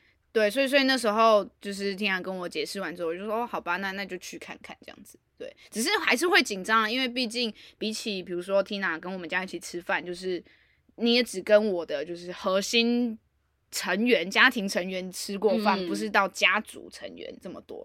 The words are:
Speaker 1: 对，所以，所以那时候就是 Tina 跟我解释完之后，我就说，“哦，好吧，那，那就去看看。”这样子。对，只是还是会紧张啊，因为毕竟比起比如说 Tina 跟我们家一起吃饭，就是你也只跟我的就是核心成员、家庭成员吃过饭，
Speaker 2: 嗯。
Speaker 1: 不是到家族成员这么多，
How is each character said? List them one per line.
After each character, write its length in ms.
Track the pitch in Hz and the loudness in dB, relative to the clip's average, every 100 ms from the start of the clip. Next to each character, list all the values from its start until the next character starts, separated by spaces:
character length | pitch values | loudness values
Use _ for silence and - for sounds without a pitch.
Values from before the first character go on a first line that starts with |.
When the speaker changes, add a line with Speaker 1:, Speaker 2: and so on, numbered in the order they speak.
| _ _ _ | _ _ _
Speaker 1:
对， 160 | 226 208 | 2 2
所 140 | 226 | 4
以， 60 | 269 | 4
所 100 | 277 | 4
以 60 | |
那 120 | 269 262 | 4 2
时 140 | 226 | 2
候 340 | 208 226 214 190 - | 6 8 6 4 -6
就 140 | 202 | -10
是 220 | 196 196 190 | -6 -4 -2
Tina 260 | 208 185 | -2 -2
跟 120 | 180 | -4
我 140 | 190 180 | -8 -6
解 160 | 156 | -6
释 160 | 151 196 | -6 -6
完 160 | 180 175 | -8 -6
之 60 | |
后， 60 | 170 | -6
我 80 | 175 | -4
就 100 | 208 | -4
说 80 | 220 | -4
，“哦， 60 | 240 | -4
好 120 | 175 | -6
吧， 180 | 175 175 | -4 -4
那， 140 | 196 | -4
那 120 | 190 196 | -6 -8
就 100 | 180 | -10
去 180 | - - | -12 -14
看 180 | - - | -14 -16
看。” 160 | - - - | -18 -18 -20
这 40 | |
样 140 | - | -20
子。 140 | - - _ _ | -20 -20 _ _
对， 120 | - - - | -16 -16 -12
只 100 | - | -4
是 80 | 262 415 - | -2 0 2
还 100 | 247 | 2
是 120 | 339 | 4
会 140 | 381 | 4
紧 200 | - 196 | 4 -2
张 200 | 185 220 | 2 2
啊， 60 | 214 | 2
因 100 | 247 | 0
为 80 | 254 | -2
毕 200 | 247 247 | 0 -2
竟 240 | 240 233 - - _ | -2 -4 -6 -16 _
比 120 | 214 | -6
起 300 | 220 233 196 | -4 -4 -6
比 100 | 180 | -6
如 80 | 175 | -6
说 240 | 180 196 | 0 0
Tina 360 | 190 202 190 160 | 2 -2 -2 -4
跟 120 | 180 | -6
我 60 | 190 | -8
们 100 | 165 | -4
家 160 | 180 | -4
一 40 | 185 | -4
起 120 | 175 | -8
吃 220 | - 175 | -10 -8
饭， 240 | 170 180 175 | -2 -2 -2
就 80 | |
是 280 | 175 185 180 - _ _ _ _ - | -6 -6 -6 -8 _ _ _ _ -2
你 180 | 233 240 | 2 4
也 80 | |
只 180 | 240 190 | 2 -4
跟 260 | 175 208 214 | 6 6 6
我 140 | 180 | 0
的 220 | 160 147 156 | -2 -4 -4
就 100 | 175 | -8
是 160 | 175 | -10
核 300 | 180 196 190 | -6 0 0
心 560 | 196 233 233 240 240 220 _ _ _ _ _ | 2 2 4 2 0 -4 _ _ _ _ _
成 340 | - - 185 240 | -6 -2 0 4
员、 240 | 196 175 | 2 2
家 220 | 214 247 | 6 6
庭 180 | 254 196 | 4 0
成 180 | 202 180 | -2 -2
员 240 | 185 185 | -4 -6
吃 240 | - - 196 | -8 -8 0
过 220 | 214 220 | 2 4
饭， 200 | 208 190 | 2 2
Speaker 2:
嗯。 40 | 175 | 0
Speaker 1:
不 80 | 202 | -4
是 120 | 214 | 0
到 200 | 208 196 | 2 0
家 340 | - 190 202 | 2 2 2
族 260 | 214 - - | -2 -12 -18
成 180 | - - - | -14 -14 -12
员 200 | - - | -14 -12
这 80 | - | -14
么 100 | - | -14
多， 160 | - - | -14 -16